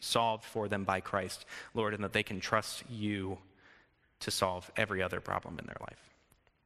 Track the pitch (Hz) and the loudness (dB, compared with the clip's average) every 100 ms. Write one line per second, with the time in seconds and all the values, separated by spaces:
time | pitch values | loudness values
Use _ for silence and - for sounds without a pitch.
0 | - 120 117 110 - 113 104 101 98 95 | 2 4 4 0 -4 -2 0 2 2 0
1 | - 101 92 - - - - 117 107 104 | 2 0 0 -6 -12 -14 -4 0 0 0
2 | 98 107 107 95 - 110 - - - 117 | 2 2 2 -2 2 2 2 -4 -8 -2
3 | 104 101 95 95 - - - - _ _ | 0 0 -2 -6 -10 -20 -20 -20 _ _
4 | _ - - - 95 90 - - 104 95 | _ -8 -4 2 2 0 -4 0 2 2
5 | 90 90 - 98 - 82 - - - - | 0 -2 -2 -2 -2 -8 -8 -10 -10 -12
6 | - _ _ _ _ _ | -20 _ _ _ _ _